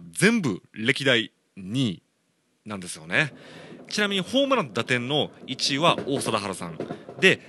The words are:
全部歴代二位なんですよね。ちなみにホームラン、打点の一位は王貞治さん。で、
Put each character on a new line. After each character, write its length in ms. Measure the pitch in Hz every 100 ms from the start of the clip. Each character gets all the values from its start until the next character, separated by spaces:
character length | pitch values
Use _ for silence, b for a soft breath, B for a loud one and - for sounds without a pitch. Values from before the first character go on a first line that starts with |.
| 85
全 280 | 82 196 233
部 220 | 143 90 -
歴 320 | - 113 139
代 280 | 135 120 110 _ _ -
二 380 | 92 127 123
位 80 | 82 _ _ _ _ _ _
な 120 | 104 101
ん 40 |
で 80 | 87
す 80 | 85
よ 100 | 80
ね。 280 | 120 151 B B B B B -
ち 100 | -
な 80 | 208
み 80 | 196
に 60 |
ホ 220 | - 262
ー 20 | 277
ム 100 | 254
ラ 60 |
ン、 100 | 143
打 120 | 113
点 240 | - 123 123
の 220 | 147 98 - -
一 280 | 127 -
位 40 | 139
は 200 | 165 - 120
王 140 | 135
貞 320 | 120 110 101
治 20 | 92
さ 80 | 87
ん。 100 | 80 - B B -
で、 200 | 185 117